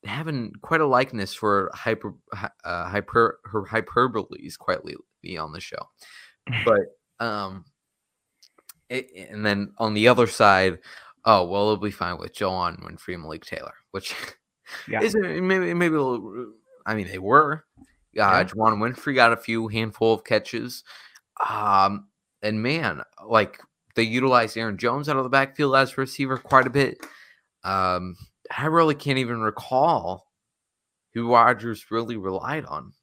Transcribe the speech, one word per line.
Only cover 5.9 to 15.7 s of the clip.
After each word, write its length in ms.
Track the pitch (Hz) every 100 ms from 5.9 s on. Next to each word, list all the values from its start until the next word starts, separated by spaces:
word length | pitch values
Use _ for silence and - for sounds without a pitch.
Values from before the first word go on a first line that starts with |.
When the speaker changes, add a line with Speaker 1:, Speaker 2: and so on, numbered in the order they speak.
| _ - - - _ -
Speaker 2:
<laughs> 180 | 117
Speaker 1:
But, 220 | 117 107 92 _ _ _
um, 400 | 117 104 98 95 82 _ _ _ _ _ _ _ _ _ _ - _
it, 200 | 123 127 90 92
and 160 | 104 107
then 260 | 101 101 _
on 160 | 110
the 140 | 107 113
other 180 | 123 117
side, 520 | - 107 95 95 90 - - - _
"Oh, 200 | 113 104
well, 180 | 90 98
it'll 140 | 104 104
be 160 | 104
fine 260 | 95 87 87
with 160 | 85
Joe 160 | - 98
Winfrey 640 | 92 87 85 - 87 -
and 80 | 90
Malik 220 | 78 80
Taylor," 300 | - 82 - - _
which 200 | 95 - - - - _
<laughs> 360 | _ - - -
Speaker 2:
Yeah. 140 | 214
Speaker 1:
is 120 | 220
maybe, 580 | 208 185 160 185 190 175